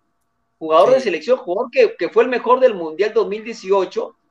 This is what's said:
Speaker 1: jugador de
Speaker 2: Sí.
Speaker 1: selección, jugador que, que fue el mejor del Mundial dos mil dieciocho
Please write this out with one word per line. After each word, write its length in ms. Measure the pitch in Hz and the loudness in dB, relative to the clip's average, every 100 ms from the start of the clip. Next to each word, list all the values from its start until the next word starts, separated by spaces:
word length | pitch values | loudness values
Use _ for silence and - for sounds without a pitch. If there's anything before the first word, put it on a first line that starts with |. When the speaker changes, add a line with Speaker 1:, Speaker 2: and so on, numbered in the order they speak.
| _ _ _ _ _ - | _ _ _ _ _ -12
Speaker 1:
jugador 320 | 160 160 185 | 0 4 6
de 80 | - | 4
Speaker 2:
Sí. 60 | |
Speaker 1:
selección, 340 | 214 175 - 254 | 0 -4 -2 -2
jugador 320 | - 190 247 | -2 -4 -2
que, 260 | 269 214 - | 2 2 0
que 120 | 165 | -2
fue 120 | 220 | 2
el 60 | 254 | 2
mejor 320 | 240 220 262 | 0 0 2
del 140 | 254 | 0
Mundial 380 | 196 160 160 214 | -2 -8 -4 -2
dos 120 | 220 190 | 0 -2
mil 160 | 214 | -6
dieciocho 720 | 220 226 185 196 180 220 233 _ _ | -10 -12 -2 -2 -2 -6 -10 _ _